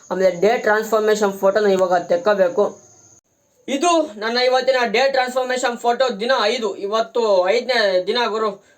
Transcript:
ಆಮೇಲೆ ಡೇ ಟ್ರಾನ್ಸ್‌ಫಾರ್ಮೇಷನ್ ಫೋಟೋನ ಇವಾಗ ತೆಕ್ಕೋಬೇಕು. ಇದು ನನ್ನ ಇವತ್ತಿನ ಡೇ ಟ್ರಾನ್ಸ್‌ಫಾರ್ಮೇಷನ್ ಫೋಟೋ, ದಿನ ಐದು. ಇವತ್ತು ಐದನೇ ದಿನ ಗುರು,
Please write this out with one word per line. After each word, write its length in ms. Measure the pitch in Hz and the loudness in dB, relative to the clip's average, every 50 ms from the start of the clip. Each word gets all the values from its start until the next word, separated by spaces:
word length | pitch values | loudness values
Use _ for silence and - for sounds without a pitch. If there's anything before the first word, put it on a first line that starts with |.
| - - | -12 -8
ಆಮೇಲೆ 300 | 185 185 190 185 175 175 | -2 0 0 0 2 2
ಡೇ 160 | 175 208 240 247 | 2 2 2 2
ಟ್ರಾನ್ಸ್‌ಫಾರ್ಮೇಷನ್ 760 | 240 214 208 214 214 214 226 214 214 214 214 208 214 196 196 | 0 0 0 0 0 0 0 0 2 2 0 2 0 -2 -2
ಫೋಟೋನ 320 | 196 196 190 196 220 214 202 | 0 0 0 2 2 2 2
ಇವಾಗ 220 | 190 180 185 180 185 | 2 2 2 2 2
ತೆಕ್ಕೋಬೇಕು. 880 | 175 170 - 180 170 - 214 208 190 185 175 175 208 202 - - - - - _ _ _ _ _ _ _ _ _ _ _ _ _ _ _ - | 0 0 0 -2 0 2 2 2 2 2 2 2 0 0 0 -2 -10 -20 -20 _ _ _ _ _ _ _ _ _ _ _ _ _ _ _ -6
ಇದು 520 | 262 - 339 349 339 330 302 - - 214 | -4 -2 0 2 2 2 0 -2 -6 -8
ನನ್ನ 180 | 208 226 240 247 | -6 -4 -2 0
ಇವತ್ತಿನ 380 | 247 254 254 262 254 262 269 254 240 | 0 2 2 2 2 2 0 0 0
ಡೇ 260 | 220 202 233 269 269 | 0 0 0 0 2
ಟ್ರಾನ್ಸ್‌ಫಾರ್ಮೇಷನ್ 640 | 269 254 254 247 247 262 254 254 247 240 254 247 240 233 | 2 0 -2 -2 -2 -4 -4 -2 -4 -2 -2 -4 -4 -2
ಫೋಟೋ, 420 | - 240 240 240 262 254 220 190 | -2 -2 0 0 0 -2 -2 -2
ದಿನ 120 | 220 240 269 247 208 | -2 0 0 0 0
ಐದು. 320 | 208 240 254 220 196 - | 0 -2 -2 -4 -6 -6
ಇವತ್ತು 720 | - 196 196 208 220 226 - - 247 226 214 202 180 180 185 | -6 -6 -4 -2 -2 -4 -2 -2 -2 0 2 2 2 2 2
ಐದನೇ 540 | 214 247 233 233 254 233 214 196 185 180 180 190 | 0 0 0 0 0 0 2 2 0 0 0 -2
ದಿನ 100 | 226 247 240 214 | -2 -2 -2 -2
ಗುರು, 440 | 202 220 220 214 196 - _ _ _ | -2 -2 -4 -4 -6 -8 _ _ _